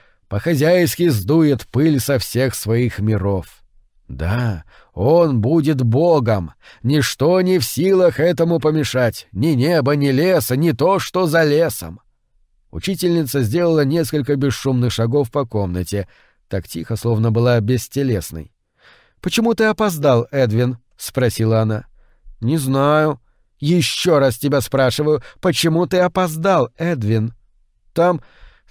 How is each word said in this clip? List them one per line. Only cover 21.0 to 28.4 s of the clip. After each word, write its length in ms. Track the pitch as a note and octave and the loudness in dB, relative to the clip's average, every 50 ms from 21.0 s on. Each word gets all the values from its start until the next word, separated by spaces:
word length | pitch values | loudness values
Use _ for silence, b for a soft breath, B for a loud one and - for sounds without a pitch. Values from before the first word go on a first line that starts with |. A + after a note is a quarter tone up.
| - - - C3 B2 A#2 - - A2+ A2 A2+ A2 | -14 -8 -4 -2 0 0 0 0 0 2 2 2
она. 240 | A2 G#2+ G#2+ G#2+ - - _ _ _ _ _ _ - - - - | 2 0 -2 -4 -8 -12 _ _ _ _ _ _ -20 -20 -12 -6
«Не 160 | A2 A#2 D#3 | -2 -2 -2
знаю. 640 | D#3+ C3+ C3 C3+ C3+ C#3 D3 D3+ D3+ D#3 D#3 C#3+ - _ _ _ _ _ _ _ - | 0 0 0 0 2 2 2 2 2 2 0 -2 -4 _ _ _ _ _ _ _ -6
Ещё 600 | C#3+ D3 F3+ F3 C#3 - - - - F3+ E3 C#3+ | 0 0 2 2 2 0 -2 -2 0 2 2 4
раз 180 | C#3 C3+ A#2+ | 4 2 0
тебя 220 | - - C#3+ C#3+ C#3 | 0 -2 0 0 0
спрашиваю, 640 | - - - C3 C3 B2+ - - D3+ D3+ D3+ B2+ B B B B | -2 0 0 0 2 2 0 0 0 0 0 -2 B B B B
почему 480 | B F#3 C#3+ - - E3 D#3 E3 F3+ | B -2 0 0 0 0 2 0 0
ты 120 | C3+ F#3 F3+ | 0 2 2
опоздал, 680 | F3+ F3 - F#3+ F#3 E3+ D#3 D#3+ D#3+ G3 F#3+ D#3+ B2 - _ | 0 2 0 0 -2 -2 -2 -2 0 2 2 2 0 -2 _
Эдвин?» 560 | - E3 E3+ E3+ B2+ G#2+ G#2 A2+ A2 G#2+ A#2 - - _ _ _ _ _ _ _ _ _ _ - | -6 -4 -4 -4 -2 -2 0 0 0 -2 -4 -6 -12 _ _ _ _ _ _ _ _ _ _ -2
«Там... 280 | - E3+ F3+ F3 - b b b b | 0 2 2 0 -2 b b b b